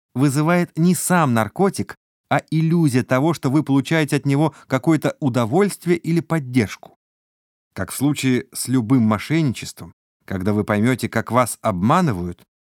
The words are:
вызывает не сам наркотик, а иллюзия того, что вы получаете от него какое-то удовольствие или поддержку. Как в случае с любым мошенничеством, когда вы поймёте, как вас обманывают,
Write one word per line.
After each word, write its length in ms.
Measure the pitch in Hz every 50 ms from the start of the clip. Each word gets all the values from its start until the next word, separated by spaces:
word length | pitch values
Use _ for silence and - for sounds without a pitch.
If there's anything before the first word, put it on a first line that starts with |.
| _ _ -
вызывает 640 | 123 139 147 127 147 151 160 175 175 175 - -
не 160 | 160 165 180 180
сам 400 | - - - 180 175 160 131 120
наркотик, 600 | 113 110 107 - - 190 196 - - 101 - - _ _ _ _ _ _ -
а 120 | 135 143 - -
иллюзия 540 | 151 160 160 160 170 175 160 147 117 127 113
того, 300 | - 131 127 139 165 156
что 160 | - - 139
вы 140 | 127 156 143
получаете 540 | - 139 139 127 - 160 160 156 139 147
от 80 | 139 -
него 280 | 143 139 139 160 151 - - -
какое-то 500 | - - 165 - 165 160 147 - - - -
удовольствие 800 | 160 131 113 127 120 104 123 180 202 190 - - - 170 175
или 240 | 170 - 156 165 165
поддержку. 720 | 151 - 165 160 135 123 123 127 107 92 - - - - _ _ _ _ _ _ _ _ _ _ _ _ _ _ _ _ -
Как 180 | - 95 -
в 40 | -
случае 500 | - 123 147 143 - - 131 127 120 - _ -
с 140 | - -
любым 360 | 123 127 131 113 104 135 131 113
мошенничеством, 880 | 107 110 104 - - 143 165 160 135 104 - - - - - - 87 - _ _ _ _ _ _
когда 280 | - 95 95 92 104 104
вы 100 | 104 101
поймёте, 460 | - 107 104 107 123 131 110 - -
как 220 | - 113 104 -
вас 260 | 107 127 123 110 - -
обманывают, 840 | - 113 104 87 92 113 151 185 180 151 107 87 87 87 87 - - _ _ _ _ _